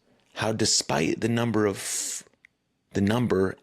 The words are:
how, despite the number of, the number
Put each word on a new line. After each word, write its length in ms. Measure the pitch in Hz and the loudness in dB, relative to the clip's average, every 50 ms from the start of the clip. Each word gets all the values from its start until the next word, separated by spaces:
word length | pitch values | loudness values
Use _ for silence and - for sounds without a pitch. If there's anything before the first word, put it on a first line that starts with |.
| _ _ _ _ _ _ - | _ _ _ _ _ _ -8
how, 160 | - - 107 | -4 -2 -2
despite 680 | 113 107 113 104 - - - - - 147 156 - - - | 0 0 0 0 2 0 0 0 0 0 0 0 0 0
the 80 | - 113 | 0 0
number 360 | 117 117 117 120 113 110 107 | 0 0 0 2 2 2 2
of, 580 | 104 98 - - - - - - - - - - - _ _ _ _ _ _ _ _ _ _ _ _ - | 2 0 -2 -4 -6 -6 -6 -6 -6 -8 -10 -12 -16 _ _ _ _ _ _ _ _ _ _ _ _ -2
the 80 | 95 | 0
number 540 | 98 98 107 123 123 107 85 92 95 95 - - | 2 2 2 2 2 2 2 2 2 0 -2 -2